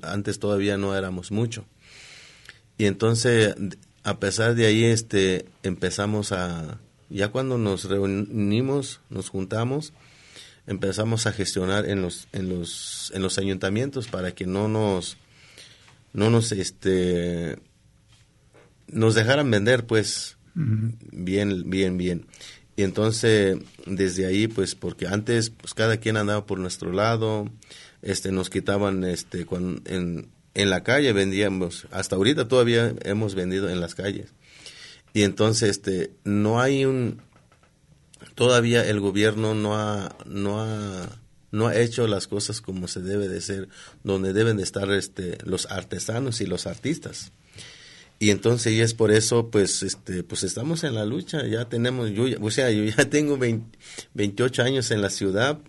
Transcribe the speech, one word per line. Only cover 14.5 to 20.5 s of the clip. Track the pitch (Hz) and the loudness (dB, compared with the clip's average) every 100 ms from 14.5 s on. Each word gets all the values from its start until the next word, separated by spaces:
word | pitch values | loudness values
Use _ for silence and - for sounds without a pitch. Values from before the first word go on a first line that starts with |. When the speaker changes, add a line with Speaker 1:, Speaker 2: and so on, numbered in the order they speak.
| 95 107 | -2 0
Speaker 1:
nos, | 110 107 95 85 - _ _ - - - - - _ _ | 0 0 0 -4 -12 _ _ -20 -20 -20 -20 -20 _ _
no | 101 107 | 0 4
nos, | 117 113 | 4 2
este, | 104 90 - 98 92 90 87 87 87 85 60 - _ _ _ _ _ _ _ _ - _ _ - | -2 -6 -4 0 2 2 0 0 -4 -4 -8 -12 _ _ _ _ _ _ _ _ -20 _ _ -8
nos | - 110 110 | 2 4 4
dejaran | 110 139 139 | 4 4 4
vender, | 107 104 123 | 2 4 2
pues, | 113 113 101 - - - _ | 4 0 0 -4 -10 -16 _